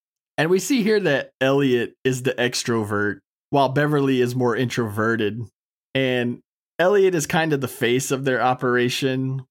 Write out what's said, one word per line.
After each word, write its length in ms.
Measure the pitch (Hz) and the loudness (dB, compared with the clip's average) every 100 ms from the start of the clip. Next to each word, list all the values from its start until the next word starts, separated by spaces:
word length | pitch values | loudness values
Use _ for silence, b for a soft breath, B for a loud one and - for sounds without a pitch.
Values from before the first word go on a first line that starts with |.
| _ _ _ - | _ _ _ -4
And 120 | 151 | 0
we 100 | 185 | 0
see 240 | 185 277 | 0 0
here 160 | 208 214 | 2 2
that 320 | 185 135 - - | 2 0 -2 -2
Elliot 560 | 135 139 139 123 117 - | 0 2 2 2 0 -4
is 200 | 131 127 | -4 -2
the 100 | 123 | -2
extrovert, 840 | 120 120 123 - 117 104 104 104 98 _ _ _ | -2 -2 -2 -2 -2 -2 -2 -2 -4 _ _ _
while 200 | 143 131 | 0 2
Beverly 520 | 131 147 147 139 131 | 2 0 2 2 2
is 140 | 123 123 | 0 0
more 200 | 123 113 | 0 0
introverted. 840 | 123 - 113 104 110 113 104 110 113 _ _ _ _ | -2 -2 -4 -2 -2 0 -2 -4 -12 _ _ _ _
And 480 | 135 131 127 120 120 _ _ _ - | -2 0 0 -2 -6 _ _ _ -2
Elliot 380 | 175 208 190 175 | 2 4 4 2
is 100 | 139 | 0
kind 280 | 175 160 | 0 0
of 80 | 147 | 0
the 80 | 127 | -2
face 420 | - 117 123 - | -2 0 0 0
of 140 | 131 139 | -2 0
their 160 | 127 | 0
operation, 1040 | 123 123 131 123 123 123 135 131 131 131 131 | 0 0 0 0 0 0 -2 -2 -4 -6 -8